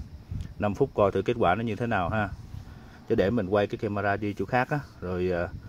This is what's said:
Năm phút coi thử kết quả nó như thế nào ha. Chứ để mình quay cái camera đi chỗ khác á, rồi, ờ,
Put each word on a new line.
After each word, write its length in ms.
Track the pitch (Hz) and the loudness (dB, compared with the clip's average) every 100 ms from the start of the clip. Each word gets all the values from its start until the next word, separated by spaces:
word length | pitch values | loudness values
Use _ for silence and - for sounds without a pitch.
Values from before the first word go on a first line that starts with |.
| - - - - - - | -12 -16 -10 -8 -8 -4
Năm 140 | 104 | -2
phút 160 | 101 139 | 0 0
coi 180 | - 101 | 4 4
thử 100 | 98 | 4
kết 140 | 95 117 | 0 2
quả 160 | 90 98 | 4 4
nó 80 | |
như 120 | 117 104 | 0 -2
thế 120 | 120 | 0
nào 220 | 107 101 | 0 0
ha. 200 | 110 101 - - - - - - - - | 0 -2 -6 -14 -14 -14 -18 -18 -12 -2
Chứ 60 | 113 | 2
để 140 | 95 | 4
mình 180 | 120 92 | 2 2
quay 200 | 104 101 | 2 2
cái 100 | 110 | -2
camera 400 | 107 101 101 101 | -4 0 0 0
đi 160 | 104 | -2
chỗ 120 | 95 98 | -4 0
khác 240 | 127 127 | 2 2
á, 100 | 147 - - | -2 -6 -10
rồi, 280 | 90 90 90 | -4 -2 0
ờ, 200 | 87 85 - | 0 -2 -6